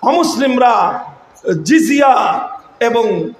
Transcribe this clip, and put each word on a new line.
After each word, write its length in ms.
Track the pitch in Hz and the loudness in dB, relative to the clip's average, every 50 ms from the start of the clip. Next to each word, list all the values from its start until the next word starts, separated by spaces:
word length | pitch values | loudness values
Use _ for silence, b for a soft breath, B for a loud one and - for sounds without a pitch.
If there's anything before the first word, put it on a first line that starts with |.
| - | 0
অমুসলিমরা 1000 | 233 302 349 339 311 - 220 269 269 254 247 247 247 226 208 190 - - - - - - - - _ _ _ _ - 180 156 156 | 0 2 2 0 0 0 0 0 0 2 4 2 2 4 2 0 -2 -4 -6 -10 -14 -18 -20 -20 _ _ _ _ -4 -4 -4 0
জিজিয়া 840 | 160 285 320 320 - 277 285 285 277 254 233 214 196 - - - - - - - - - _ | 0 2 2 2 2 2 2 4 4 4 2 2 0 -2 -4 -6 -8 -12 -16 -20 -20 -8 _
এবং 500 | 240 233 233 240 226 214 196 170 160 - - - | -2 -2 0 0 0 0 -2 -4 -4 -8 -10 -16